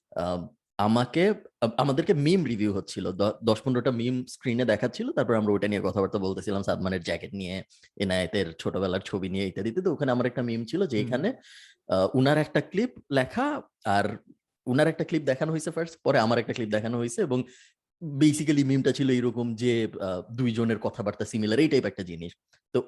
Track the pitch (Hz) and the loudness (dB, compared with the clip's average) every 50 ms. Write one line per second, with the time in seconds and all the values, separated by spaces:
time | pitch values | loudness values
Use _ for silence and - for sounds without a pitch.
0 | _ _ - - 87 90 90 90 85 - - _ _ _ _ - 101 107 113 120 | _ _ -6 -4 -4 -2 -2 -4 -6 -8 -14 _ _ _ _ 0 2 4 4 4
1 | 123 123 - 165 175 202 208 - - - _ - - 113 113 - 131 143 135 139 | 2 2 2 2 2 2 2 0 -6 -18 _ -2 -2 0 2 2 2 2 2 2
2 | 156 208 196 147 143 151 185 196 165 120 117 98 104 107 95 98 - - - 110 | 2 2 2 2 4 4 4 2 2 0 0 0 0 0 0 0 -4 -6 -6 -6
3 | 92 92 95 92 101 104 - - - 110 110 - - 143 127 123 117 139 127 135 | -4 -4 0 0 2 0 0 0 2 2 2 2 2 0 0 2 2 0 0 0
4 | 123 123 127 127 127 - - - - 131 117 120 127 117 107 104 - 123 - - | 0 -2 -2 -2 -4 -8 -10 -8 -4 -2 0 0 2 2 2 2 2 -2 -4 -4
5 | 226 262 339 - 131 107 120 110 107 104 101 98 98 104 104 95 90 95 90 104 | -6 -4 -2 0 0 2 2 2 2 2 2 2 2 0 0 0 0 0 0 0
6 | 98 92 - 104 95 95 95 92 90 - 98 98 95 - 92 92 92 92 92 92 | 0 0 0 -2 -2 -2 -4 -4 -4 -4 -4 -2 -2 -2 -2 -2 0 -2 -2 -2
7 | 85 - 87 82 - - - 98 95 90 92 95 90 _ _ _ _ - _ - | -2 -4 -6 -6 -6 -8 -10 -8 -8 -6 -8 -8 -10 _ _ _ _ -16 _ -4
8 | 101 95 92 92 90 82 - 104 95 82 82 - - 104 87 95 95 92 90 98 | -2 0 0 0 0 0 0 -2 -2 -2 -4 -8 -6 -4 -4 -2 -2 -2 -2 -4
9 | 95 - - 98 90 95 92 95 98 95 87 - 98 113 113 185 185 190 151 120 | -4 -4 -6 -6 -4 -4 -4 -2 -4 -4 -4 -4 -6 -4 -4 -2 -2 -2 -2 -2
10 | 147 131 123 123 123 123 120 - 123 120 113 113 117 113 - 170 202 156 127 107 | 0 0 0 0 0 -2 -2 -4 -4 -4 -4 -4 -6 -4 -4 -2 -2 -2 0 -2
11 | - 117 113 123 151 214 262 - - - - - - - - _ _ - - 95 | -2 -2 -2 -2 -2 -2 -4 -6 -10 -20 -20 -20 -20 -20 -20 _ _ -2 0 2
12 | 95 98 - 131 131 139 151 151 151 - - 151 143 - - 180 233 247 - - | 2 2 4 4 4 4 4 2 2 0 0 -2 -2 -2 -2 -2 -2 -2 -4 -10
13 | - - 143 139 127 - - 220 262 294 302 - - _ _ _ - - 98 101 | -8 -2 0 0 0 0 -2 -4 -4 -2 -4 -6 -10 _ _ _ -4 0 0 2
14 | 101 101 110 - _ - - _ _ _ _ _ - 127 123 139 151 160 156 - | 0 0 -4 -8 _ -20 -20 _ _ _ _ _ -4 0 2 4 4 2 2 0
15 | 165 - 175 156 147 135 131 131 165 156 160 160 151 175 160 165 170 165 - - | -4 -2 -4 -2 0 0 -2 0 0 -2 -2 -2 -4 -4 -4 -6 -6 -6 -8 -4
16 | - 135 139 135 110 110 120 113 113 - 110 - 120 107 107 107 107 113 120 120 | 0 2 4 4 4 4 4 2 2 0 -2 -4 -4 -2 -2 -2 0 -2 -2 -2
17 | 120 120 120 - 208 156 123 127 127 - - - - _ _ _ _ _ _ - | -4 -4 -2 -2 -2 0 0 -2 -2 -4 -8 -20 -20 _ _ _ _ _ _ -14
18 | 175 156 143 135 151 151 143 147 160 143 156 143 139 131 135 139 127 143 127 - | -10 -6 0 4 4 4 4 4 2 2 2 4 4 4 2 2 2 2 2 2
19 | 139 131 131 123 120 123 110 117 120 120 113 107 123 123 117 117 113 104 98 85 | 2 2 2 2 2 0 0 -2 -2 -4 -4 -2 0 2 2 2 0 -2 -4 -4
20 | 95 92 92 92 87 - 117 117 131 120 110 113 117 113 113 101 - 113 - - | -6 -4 -4 -4 -6 -8 -6 -2 -2 0 0 2 0 0 0 -2 -2 -4 -6 -4
21 | 110 101 101 - 110 - - 113 107 104 110 120 160 156 147 131 120 101 95 - | -4 -4 -4 -4 -6 -6 -4 -2 0 2 4 4 4 4 4 2 2 0 -2 -6
22 | 98 87 85 82 85 87 - _ _ _ _ _ _ _ - 127 - | -8 -8 -8 -10 -10 -12 -12 _ _ _ _ _ _ _ -2 -2 0